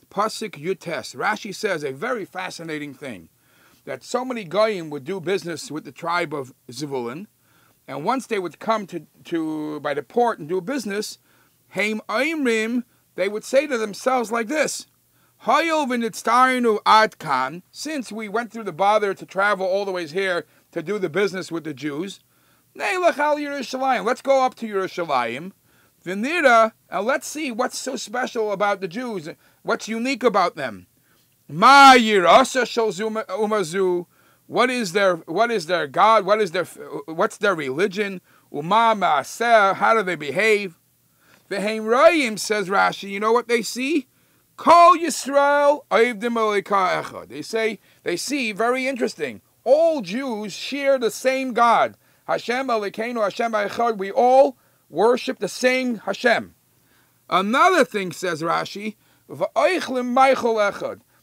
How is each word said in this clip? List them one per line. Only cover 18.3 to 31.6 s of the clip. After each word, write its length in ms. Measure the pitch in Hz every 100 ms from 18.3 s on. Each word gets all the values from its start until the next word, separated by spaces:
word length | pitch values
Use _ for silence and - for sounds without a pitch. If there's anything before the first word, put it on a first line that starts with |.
| 208 240
through 120 | 233
the 80 | 208
bother 420 | 151 196 214 202
to 120 | 175 -
travel 400 | 185 202 196 190
all 180 | 196
the 80 | 196
ways 200 | 180 160
here 340 | 170 190 175 - _ _
to 100 | 175
do 160 | 160 208
the 120 | 180
business 420 | 160 202 185 165
with 120 | 165
the 100 | 156
Jews, 460 | 131 147 143 196 - _ _ _ _ _ -
Neilach 420 | - 370 349 247
al 180 | 294 294
Yerushalayim, 680 | 294 285 240 254 262 233
let's 180 | 196 262
go 220 | 269 269
up 100 | 254 -
to 100 | 226
Yerushalayim, 840 | 196 185 - 170 131 120 123 180 - _ _ _ _
"V'nira," 680 | 170 196 254 349 277 233 226 - _
and 160 | 175 214
let's 200 | 285 -
see 240 | 294 294
what's 280 | 226 254 -
so 180 | 254 262
special 560 | - 240 254 240 214
about 280 | 190 202 196
the 80 | 185
Jews, 400 | 190 247 202 156 135 _ _
what's 260 | 170 226 -
unique 340 | 226 247 254
about 320 | 247 202 175
them. 320 | - 131 95 92 _ _ _ _ _ -
Ma 460 | 147